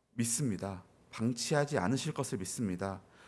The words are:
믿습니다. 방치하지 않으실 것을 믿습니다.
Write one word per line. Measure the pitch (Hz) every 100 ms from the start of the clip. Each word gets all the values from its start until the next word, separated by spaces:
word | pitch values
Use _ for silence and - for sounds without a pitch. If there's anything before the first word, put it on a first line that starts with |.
| _
믿습니다. | - 117 - 135 90 98 90 - - -
방치하지 | - 113 123 - 147 143 135
않으실 | 90 135 156
것을 | 147 131 117
믿습니다. | 92 - 107 90 98 95 - -